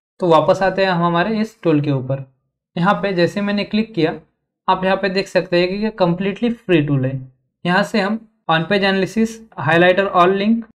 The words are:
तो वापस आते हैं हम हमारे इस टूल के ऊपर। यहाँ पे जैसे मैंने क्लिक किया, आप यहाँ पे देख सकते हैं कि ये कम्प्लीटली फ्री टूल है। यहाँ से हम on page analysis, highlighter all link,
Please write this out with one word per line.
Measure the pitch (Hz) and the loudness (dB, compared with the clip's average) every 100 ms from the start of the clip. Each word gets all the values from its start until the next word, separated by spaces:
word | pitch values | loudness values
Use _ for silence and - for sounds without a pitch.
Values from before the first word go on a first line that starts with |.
| _ - | _ -4
तो | 180 | 2
वापस | 156 190 180 | 4 4 2
आते | 190 190 | 0 0
हैं | 190 | 0
हम | 170 | 0
हमारे | 175 170 202 214 | 0 0 0 -2
इस | 220 _ | -6 _
टूल | 165 151 | 0 0
के | 147 | 0
ऊपर। | 135 127 139 - _ _ _ _ 175 | -4 -4 -8 -10 _ _ _ _ -2
यहाँ | 185 | 0
पे | 196 202 | 0 -2
जैसे | 175 170 202 | 0 0 -2
मैंने | 202 208 | -4 -4
क्लिक | 196 214 220 | -2 -2 -2
किया, | 170 156 160 - _ _ _ - | -2 -2 -4 -14 _ _ _ -2
आप | 175 | 0
यहाँ | 190 190 | 0 0
पे | 196 | -2
देख | 185 185 | -4 -2
सकते | 180 175 175 | -2 0 0
हैं | 180 | 0
कि | 202 | -2
ये | 214 | -4
कम्प्लीटली | 214 175 175 196 196 233 | -2 0 0 -4 -2 -4
फ्री | 233 - 165 | -4 0 0
टूल | 147 135 131 | 2 -2 -2
है। | 135 - _ _ _ | -6 -12 _ _ _
यहाँ | 175 185 | -2 0
से | 202 214 | 0 -2
हम | 190 220 - _ - | -2 -4 -10 _ -2
on | 160 | -2
page | 165 202 | 0 0
analysis, | 196 190 180 220 220 - - - | 0 0 -2 -2 -2 -4 -16 -6
highlighter | 139 170 180 185 196 | 0 4 4 4 2
all | 180 180 | 2 4
link, | 196 208 226 - | 2 0 0 -4